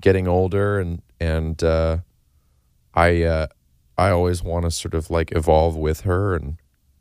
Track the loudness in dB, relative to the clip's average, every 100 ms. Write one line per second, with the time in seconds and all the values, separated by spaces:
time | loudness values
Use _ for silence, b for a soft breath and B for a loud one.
0 | 2 2 2 0 0 0 0 -2 -4 -8
1 | -12 _ -4 -2 -4 -2 0 2 0 -2
2 | -6 _ _ _ _ _ _ _ _ 2
3 | 2 4 2 0 -4 -8 _ _ _ -2
4 | 2 2 2 -2 -4 -4 -4 -4 -6 -6
5 | -2 -2 0 -2 4 4 4 0 -4 -4
6 | -2 -2 -2 -4 -6 -12 _ _ _ _